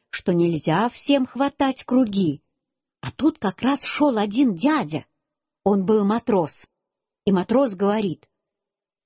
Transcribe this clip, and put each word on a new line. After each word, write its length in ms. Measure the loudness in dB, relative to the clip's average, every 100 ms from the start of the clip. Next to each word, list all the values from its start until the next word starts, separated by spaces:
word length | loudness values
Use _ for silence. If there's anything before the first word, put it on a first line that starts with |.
| _
что 220 | -8 -2
нельзя 560 | 2 2 0 0 0 0
всем 360 | -4 0 0 0
хватать 580 | -2 -4 0 -2 -2
круги. 580 | -2 0 2 0 -2 -2 _ _ _ _ _ _
А 120 | -12
тут 260 | -2 -2 -2
как 240 | -6 -4
раз 180 | -4 -4
шел 360 | -6 0 0 0
один 360 | -2 0 0 2
дядя. 500 | 0 0 -2 -8 -10 _ _ _ _ _
Он 200 | 0 0 2
был 180 | 2
матрос. 480 | 2 -2 0 0 0 -6 -20 _ _ _ _ _
И 80 | 0
матрос 420 | 0 2 2 0
говорит: 540 | 0 -2 0 -2 -6 _ _ _ _ _ _ _ _